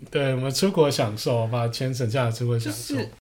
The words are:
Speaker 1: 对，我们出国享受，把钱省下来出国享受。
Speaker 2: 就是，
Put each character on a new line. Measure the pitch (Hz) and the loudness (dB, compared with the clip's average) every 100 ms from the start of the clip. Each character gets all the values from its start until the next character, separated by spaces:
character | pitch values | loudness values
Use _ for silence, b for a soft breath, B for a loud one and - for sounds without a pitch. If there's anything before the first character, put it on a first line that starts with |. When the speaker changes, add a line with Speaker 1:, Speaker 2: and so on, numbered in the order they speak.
| - | -4
Speaker 1:
对， | 147 139 127 | -2 0 0
我 | |
们 | 135 | -2
出 | 131 190 | 0 0
国 | 190 147 | 4 4
享 | 131 117 107 | 4 0 -2
受， | 143 117 113 | 0 0 2
把 | 123 117 | 0 -2
钱 | 113 131 | -2 -4
省 | 123 117 | -2 0
下 | 135 | 2
来 | 120 | 0
出 | 113 120 | 0 0
国 | 117 | 0
享 | 117 | 0
受。 | 302 - 277 | -6 -4 -4
Speaker 2:
就 | |
是， | 180 - _ | -4 -8 _